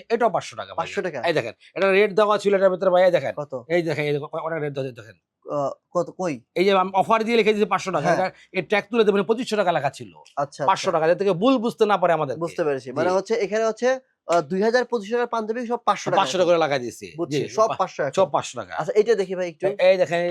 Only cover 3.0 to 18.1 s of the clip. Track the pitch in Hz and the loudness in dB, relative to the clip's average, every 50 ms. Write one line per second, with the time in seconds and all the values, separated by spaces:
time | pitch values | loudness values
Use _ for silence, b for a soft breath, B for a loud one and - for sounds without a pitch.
3 | 190 185 170 151 131 113 104 147 147 - 135 127 113 - 170 180 160 165 147 151 | 6 6 4 2 0 -2 -6 -8 -8 -10 -10 -10 -6 -2 -2 0 0 0 -2 -2
4 | 147 147 147 143 147 151 - 165 151 160 165 156 147 147 139 143 135 131 117 113 | -2 -2 -2 -4 -4 -8 -8 -8 -6 -6 -6 -4 -6 -6 -6 -6 -8 -8 -10 -14
5 | 104 113 - _ _ _ _ _ - - 151 143 139 131 - - _ _ - 180 | -18 -20 -20 _ _ _ _ _ -12 -6 -4 -4 -2 -4 -6 -8 _ _ -2 -2
6 | 165 160 - - 185 175 143 113 - _ - 170 185 202 196 190 185 196 190 190 | -2 -2 -4 -6 -4 -4 -4 -6 -10 _ -2 0 2 4 4 4 2 2 2 0
7 | 180 - 226 220 220 220 240 226 196 214 214 208 208 180 196 175 - 190 175 151 | 2 4 2 2 2 2 2 2 4 4 2 2 0 0 0 -2 -2 -2 -4 0
8 | 156 175 165 160 185 175 - b b b b 190 170 - 208 202 196 - 226 233 | 0 2 2 0 0 -4 -6 b b b b -8 -4 -2 -2 -2 -2 0 0 0
9 | 214 202 196 202 190 180 226 240 240 - 214 208 190 175 170 151 139 135 - - | 0 2 0 0 0 0 -2 -2 -4 -4 -2 0 0 2 0 0 0 -4 -4 -8
10 | 120 95 80 76 - _ _ 139 143 - - - 143 131 190 151 - - 170 160 | -14 -18 -20 -20 -20 _ _ -6 -6 -6 -6 -2 0 0 0 2 0 0 0 2
11 | 160 160 175 165 196 202 180 165 208 269 269 240 214 240 - - 220 208 202 - | 2 2 2 2 2 0 0 2 2 2 2 2 0 -2 0 0 2 2 2 2
12 | 185 170 165 156 151 135 123 160 170 160 - - 165 147 139 131 123 131 123 147 | 2 2 2 2 0 -2 -4 -4 -6 -6 -4 -2 -2 -2 -2 -4 -4 -6 -4 -2
13 | 165 180 185 196 190 - 226 - 202 180 208 220 226 220 214 - 240 254 262 262 | 0 0 0 0 0 -2 -2 -2 -2 -2 -2 0 0 -2 -2 0 0 0 0 -2
14 | - _ _ _ _ - 165 170 160 139 185 190 208 226 220 247 240 - 240 240 | -4 _ _ _ _ 0 0 0 0 0 -2 0 2 2 2 2 0 0 -4 -6
15 | 196 202 233 240 240 - 240 226 214 208 226 247 247 220 240 240 - 214 196 - | -4 -4 -4 -2 -2 -2 -4 -4 -4 -4 -6 -6 -4 -4 -6 -2 0 0 -2 0
16 | - - 180 - - - - 180 175 165 175 165 156 143 143 131 123 113 - - | -2 0 2 2 2 2 2 2 2 4 4 4 2 2 0 -2 -4 -6 -10 -12
17 | 101 87 - 151 170 131 147 139 113 104 117 135 220 220 139 - 185 175 - - | -14 -12 -8 -8 -6 -4 -2 -2 -4 -2 0 2 2 2 2 0 -4 -4 -4 -4
18 | 156 135 | -4 -2